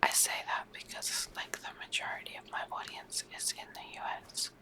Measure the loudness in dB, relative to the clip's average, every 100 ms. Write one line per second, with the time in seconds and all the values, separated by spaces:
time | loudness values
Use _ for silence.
0 | 8 8 6 4 0 0 -2 -10 -10 -4
1 | 0 0 0 -2 -4 -2 -4 -8 0 0
2 | 0 -2 -4 -10 -4 -4 -2 -2 -4 -8
3 | -4 -4 -4 -2 0 0 -6 -10 -10 -4
4 | -2 -2 -4 -2 -2 -2